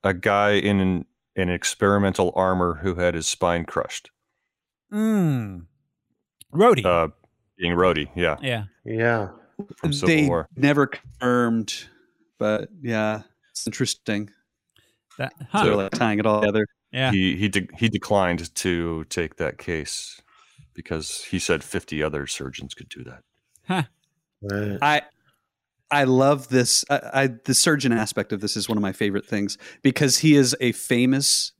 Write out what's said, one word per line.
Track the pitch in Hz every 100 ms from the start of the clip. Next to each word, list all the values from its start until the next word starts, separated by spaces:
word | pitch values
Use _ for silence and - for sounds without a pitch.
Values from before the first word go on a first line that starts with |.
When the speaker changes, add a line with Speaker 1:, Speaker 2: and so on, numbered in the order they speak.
Speaker 1:
a | 98
guy | 92 107 101 104
in | 101 104 98
an, | 92 90 - _ _ -
an | 90
experimental | 87 - - 101 101 98 92 90 -
armor | 92 92 87 78
who | 95 87
had | 87
his | 85 82
spine | - 90 85
crushed. | 82 - - - - _ _ _ _ _ _ _ _
Speaker 2:
Mm. | 208 220 214 170 131 104 92 85 _ _ _ _ _ _ _ -
Rhodey. | 160 226 165
Speaker 1:
Uh, | 92 87 80 - _ _ _ _
being | 87
Rhodey, | 87 92 80 71
yeah. | - 85 76
Speaker 2:
Yeah. | 135 117 101 _
Speaker 3:
Yeah. | 113 113 117 113 98 - _ - 202 -
Speaker 1:
From | 156
Civil | 143 156
Speaker 4:
They | 160 147
Speaker 1:
War. | 85 78
Speaker 4:
never | - 143 143 139
confirmed, | - - - 123 123 120 113 104 - - _ _ _ _ _
but | 107 107 104 196
yeah, | 131 110 107 107 - _ _
it's | - -
interesting. | - 120 - - 104 104 _ _ _ _ _ _ _ _ -
Speaker 2:
That, | 131 _
Speaker 4:
They're, | 139
Speaker 2:
huh. | 202 170 104
Speaker 4:
like, | 95
tying | - 120 104
it | 110
all | 107
together. | 107 107 104 _ _
Speaker 2:
Yeah. | 127 131
Speaker 1:
He, | 101 92 82
he | 104
de-, | 98 90 -
he | 117
declined | 104 - 101 92 85 85
to | - 92 85 85 82
take | 78 - 80 -
that | 80 -
case | - 82 69 - - - _ _ _ _ -
because | - - 82 76 -
he | - 92
said | - 80
fifty | - 90 - 76
other | 76 73 69
surgeons | - 67 65 69
could | - -
do | -
that. | 60 62 _ _ _ _ -
Speaker 2:
Huh. | 185 139 _ _ _ _ _
Speaker 3:
Right. | 98 101 104 98
Speaker 4:
I, | 143 147 - _ _ _ _ _ _ _ _
I | 143
love | 131 127 135 143 127
this. | 127 120 - -
I, | 143 -
I, | 135 135 113
the | -
surgeon | 127 175 143 127
aspect | 117 110 - 98
of | 104
this | 104 110
is | 101
one | 107
of |
my | 101
favorite | 92 104 101 -
things | 107 101 - - -
because | 135 131 143 -
he | 156 143
is | 127 123
a | 123
famous | - - 120 127 135 139 - -